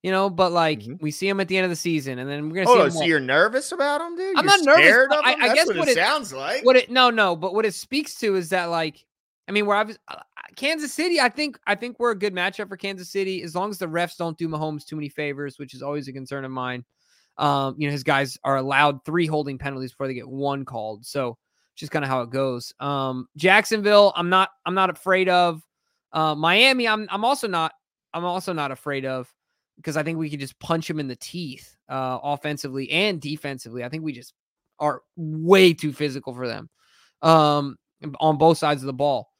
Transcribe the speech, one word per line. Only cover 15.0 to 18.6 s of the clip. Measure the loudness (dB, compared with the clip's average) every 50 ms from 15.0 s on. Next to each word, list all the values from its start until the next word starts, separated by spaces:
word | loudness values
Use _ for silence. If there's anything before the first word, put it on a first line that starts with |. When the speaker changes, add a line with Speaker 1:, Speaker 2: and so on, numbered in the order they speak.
| -10 -10
Speaker 1:
favors, | _ -6 -6 -6 -6 -6 -8 -10 -10 _
which | -16 -16 -14
is | -12
always | -8 -6 -6 -6 -8 -10
a |
concern | -12 -14 -12 -10 -10 -10 -8
of | -8
mine. | -8 -6 -6 -6 -6 -8 -12 _ _ _ _ _ _ _ _ _ _ -2
Um, | 0 0 0 0 -2 -4 -4 -4
you | -4
know, | -4
his | -4 -4 -2
guys | 0 0 0 0 -2 -6 -6 -2
are | -2 0
allowed | 0